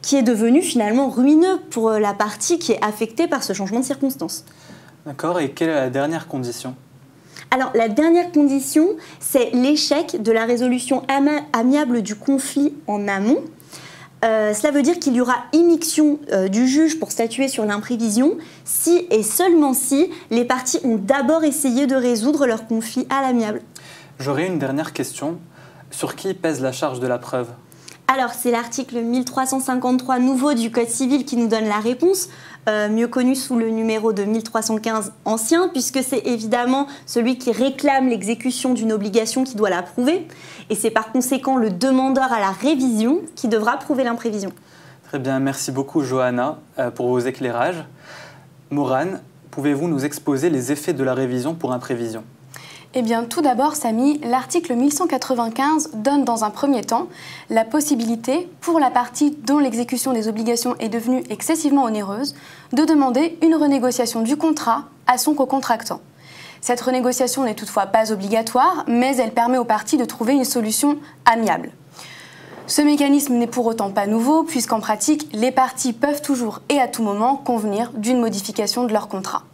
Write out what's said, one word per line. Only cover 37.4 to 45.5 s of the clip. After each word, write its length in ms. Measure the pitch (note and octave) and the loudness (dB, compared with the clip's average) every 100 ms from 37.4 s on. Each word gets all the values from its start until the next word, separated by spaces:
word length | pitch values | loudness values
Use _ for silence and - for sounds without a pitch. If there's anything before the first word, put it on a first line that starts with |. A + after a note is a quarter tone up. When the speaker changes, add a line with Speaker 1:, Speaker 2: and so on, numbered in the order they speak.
| - | -2
Speaker 1:
réclame 560 | G#3 C4+ C4+ D4 C4+ C4 | 0 0 0 2 2 2
l'exécution 640 | A3+ F#3+ A#3 B3+ - B3+ | 0 -2 -2 -2 -2 -2
d'une 180 | A#3+ A3 | 0 0
obligation 520 | G#3+ G3+ G#3 A3 C4 | -2 0 0 0 -2
qui 100 | C4 | -2
doit 160 | A3 G#3 | 0 0
la 120 | F3+ | 0
prouver. 440 | - - B3 F4+ - - - - - | -4 -2 0 0 -4 -16 -20 -20 -6
Et 40 | |
c'est 160 | G#3 A3+ | -2 0
par 220 | A3 A3 | 0 0
conséquent 440 | C4 B3+ C4 C4+ C4 | -2 0 -2 0 0
le 140 | A3 | 0
demandeur 600 | F3 C4 C4 C4 C4+ C4 | 0 2 2 2 2 0
à 80 | A#3 | 0
la 100 | G3 | 0
révision 720 | F#3+ C4+ D4+ C4 A3 A3+ E4+ F#4+ - | 0 0 2 2 2 2 0 -4 -6
qui 100 | A#3 | 0
devra 320 | A3 G#3+ C#4 | 0 0 -2
prouver 240 | - C4 | -2 0
l'imprévision. 480 | B3 A#3+ A#3 G#3+ G3 - - - - - - | 0 -2 -4 -4 -6 -10 -20 -20 -20 -20 -10
Speaker 2:
Très 120 | C#3+ | -6
bien, 180 | C3 C3+ | -2 -2
merci 320 | C3+ | -2